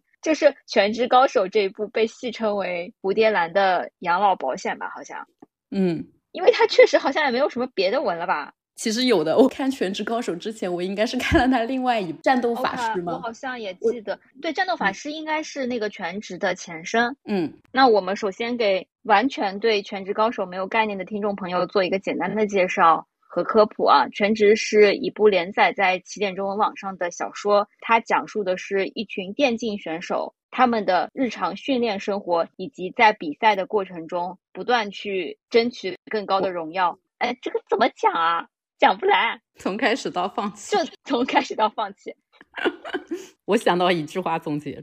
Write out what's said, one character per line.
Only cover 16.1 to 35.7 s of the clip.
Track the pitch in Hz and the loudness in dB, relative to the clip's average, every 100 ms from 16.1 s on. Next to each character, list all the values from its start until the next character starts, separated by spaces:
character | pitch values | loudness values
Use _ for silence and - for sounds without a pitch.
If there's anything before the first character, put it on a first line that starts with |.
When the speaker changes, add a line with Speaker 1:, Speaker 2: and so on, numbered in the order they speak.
| 196 | -8
Speaker 1:
职》 | - 175 | -10 -4
的 | 196 185 | -4 -4
前 | - 165 | -8 -12
身。 | 175 226 240 285 | -2 0 0 -4
Speaker 2:
嗯。 | - 202 147 - _ | -4 -2 -2 -8 _
Speaker 1:
那 | 240 269 | 4 4
我 | 208 | 4
们 | 185 202 | 2 -4
首 | 202 | -4
先 | 190 233 240 | -4 -6 0
给 | 208 185 - _ | 0 0 -4 _
完 | 240 202 262 | 2 4 4
全 | 302 202 202 | -2 -4 -2
对 | 226 208 196 | 0 0 -2
《全 | 196 | -8
职 | 190 | -4
高 | 208 226 | 0 0
手》 | 226 185 | -2 -6
没 | 185 | -6
有 | 190 | -2
概 | 233 214 | -2 -2
念 | 196 | -4
的 | |
听 | 185 208 | -6 -4
众 | 208 202 | -4 -4
朋 | 180 | -4
友 | 180 180 | -2 0
做 | 208 | 0
一 | 180 | 2
个 | 196 | 0
简 | 180 143 | -2 -4
单 | 180 | -2
的 | 208 208 | 0 0
介 | 196 180 | 2 0
绍 | - 165 160 - _ | 4 6 4 0 _
和 | _ 175 | _ -4
科 | - 220 | 2 4
普 | 214 - | 4 2
啊。 | 101 - 123 | 4 6 4
《全 | - 202 | 0 0
职》 | 220 208 220 | 4 6 4
是 | - 214 202 156 | 4 6 6 4
一 | 180 | -2
部 | - 214 | 4 4
连 | 185 175 | 4 0
载 | 240 185 | 2 2
在 | - 185 185 | 2 0 0
起 | - 180 | -6 -6
点 | 202 | -4
中 | 185 196 | -2 -4
文 | 196 | 0
网 | 202 - | -2 -2
上 | 196 180 | -10 -6
的 | 175 | -6
小 | - 123 | -6 -8
说， | - 208 202 214 _ | -4 2 2 0 _
它 | - 233 | 0 0
讲 | - 165 151 | 2 -2 -2
述 | 214 | -4
的 | 185 185 | -4 -4
是 | - 196 185 | -4 -4 -2
一 | - | -6
群 | 208 - 185 | -8 -8 -8
电 | 208 269 226 | 0 0 0
竞 | 233 208 | -4 -6
选 | - 160 | -8 -8
手， | - 175 - - _ | -4 -4 -4 -12 _
他 | - 381 | 2 2
们 | 220 | 2
的 | 190 175 - | 2 2 0
日 | - 247 | -2 -4
常 | 208 180 196 | -2 -6 -4
训 | - 254 | -2 0
练 | 233 196 | 0 -2
生 | - 202 | -4 -4
活， | 175 170 165 - | 0 0 -2 -6
以 | 185 | -12
及 | - 180 | -8 -6
在 | 170 214 | 2 2
比 | 214 165 | 2 -4
赛 | 147 220 | 0 2
的 | 196 180 | 2 0
过 | 214 | -2
程 | 190 180 165 | -4 -8 -8
中 | 180 180 - _ | -6 -6 -10 _
不 | 185 | -8
断 | 220 247 208 | -2 -2 -2
去 | - 208 190 160 - _ | -8 -6 -6 -6 -10 _
争 | 233 240 | 0 0